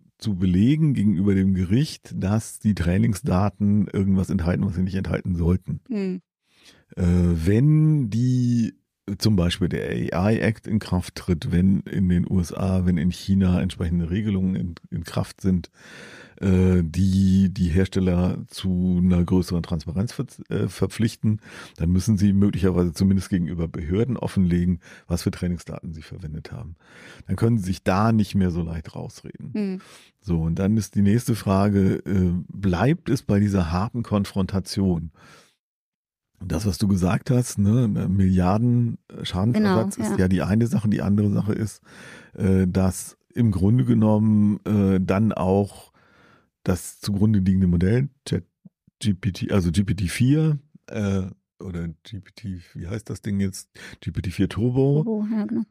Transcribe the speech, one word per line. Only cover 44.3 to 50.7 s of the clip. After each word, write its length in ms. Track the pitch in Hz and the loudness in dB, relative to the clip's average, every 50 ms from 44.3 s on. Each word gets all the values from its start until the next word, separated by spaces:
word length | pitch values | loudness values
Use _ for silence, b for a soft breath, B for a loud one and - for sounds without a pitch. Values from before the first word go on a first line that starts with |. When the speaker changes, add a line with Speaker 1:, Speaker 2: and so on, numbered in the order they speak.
| 107 104 104 104 104 - - | 4 4 4 2 2 0 -2
Speaker 1:
äh, 340 | - 107 104 98 95 95 95 | 0 2 2 4 4 2 2
dann 320 | 95 92 95 98 113 107 | 2 2 2 2 2 0
auch 600 | - - 90 92 95 101 101 98 - - - _ _ b b b b b b b b b b b b b - | 0 0 0 2 2 2 2 0 -4 -14 -20 _ _ b b b b b b b b b b b b b -4
das 360 | - 92 87 - - - - | -2 -2 -2 -4 -10 -16 -10
zugrunde 400 | - 104 101 98 104 110 110 101 | -6 -4 -2 0 2 2 2 2
liegende 280 | 92 98 95 95 95 90 | 2 2 2 4 4 2
Modell, 400 | 87 85 87 95 113 127 139 143 - _ - | 2 2 2 2 2 0 0 -4 -6 _ -10
Chat 200 | - - 90 - _ _ _ - - _ _ _ _ _ - | -6 -6 -6 -6 _ _ _ -20 -20 _ _ _ _ _ -6
G 140 | - 107 92 | -2 -2 -2
P 180 | - - 101 | -2 -2 -6
T, 200 | 87 - 113 - | -4 -4 -4 -2
also 200 | - 101 85 87 | 0 0 0 2
G 120 | 78 101 101 | 0 0 0
P 120 | 92 90 | 0 -2
T 120 | 82 98 82 | -2 -4 -4
vier, 520 | - - 120 131 143 156 156 160 151 139 - _ | -2 0 2 2 2 2 2 2 0 -2 -6 _